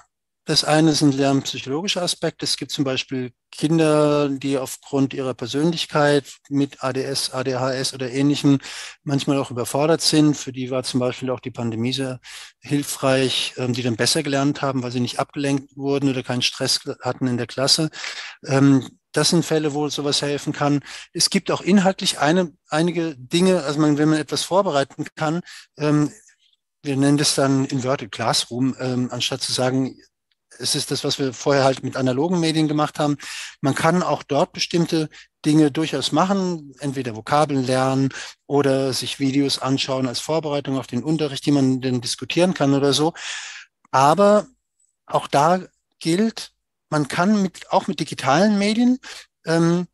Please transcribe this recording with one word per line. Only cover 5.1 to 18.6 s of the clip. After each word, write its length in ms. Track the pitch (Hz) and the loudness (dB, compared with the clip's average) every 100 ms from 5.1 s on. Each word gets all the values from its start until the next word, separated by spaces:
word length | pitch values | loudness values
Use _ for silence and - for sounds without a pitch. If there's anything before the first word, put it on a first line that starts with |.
ihrer 220 | 139 131 120 | 0 -6 -6
Persönlichkeit 880 | 120 135 160 165 - 156 147 147 - - - | -6 -2 0 -2 -2 2 4 2 0 -10 -6
mit 340 | 139 139 - | -2 -2 -4
A 80 | 135 | -6
D 120 | 127 | -4
S, 300 | 131 139 - | -4 -4 -4
A 100 | 131 | -4
D 140 | 127 127 | -4 -2
H 160 | 131 | -2
S 200 | 127 131 | -2 -4
oder 160 | 135 127 | -6 -6
Ähnlichem 480 | 135 143 139 147 139 - - - - | 0 2 4 4 2 0 -14 -16 -12
manchmal 340 | - 139 139 139 | -4 -2 0 0
auch 140 | 131 | -2
überfordert 500 | 120 117 139 151 156 | -6 -4 0 2 2
sind. 340 | - 156 151 139 | 2 4 4 2
Für 160 | - | -4
die 200 | 127 127 | -8 -6
war 100 | 131 | -4
zum 200 | 123 131 | -2 -2
Beispiel 280 | 127 120 131 | -2 -2 -6
auch 100 | 123 | -6
die 120 | - | -8
Pandemie 420 | 117 117 110 120 | -8 -4 -2 -2
sehr 260 | 131 135 127 - - - _ | -2 -6 -8 -14 -20 -20 _
hilfreich, 920 | - 143 143 - 135 135 131 - - - | -4 -4 -2 -2 0 2 2 0 -4 -4
ähm, 160 | 127 | -4
die 100 | 120 | -2
dann 120 | 123 113 | -2 0
besser 280 | 123 165 | 0 0
gelernt 400 | 147 139 139 147 | 0 0 0 0
haben, 180 | 139 135 | -2 -2
weil 100 | 123 | -4
sie 100 | 123 | -2
nicht 180 | 123 - | -2 -2
abgelenkt 580 | 135 - 139 139 139 139 | -6 -4 -2 -2 -4 -8
wurden 320 | 139 139 139 | -2 0 0
oder 140 | 131 | -2
keinen 180 | 120 123 | -4 -2
Stress 380 | 117 - 131 - - 127 | -2 -2 -2 -2 -4 -8
hatten 260 | 127 123 127 | -6 -2 -2
in 100 | 120 | -2
der 80 | 117 | -4
Klasse. 460 | - 139 - 156 - - - - - - | -2 0 2 0 -6 -12 -12 -14 -14 -2
Ähm, 500 | 135 | 4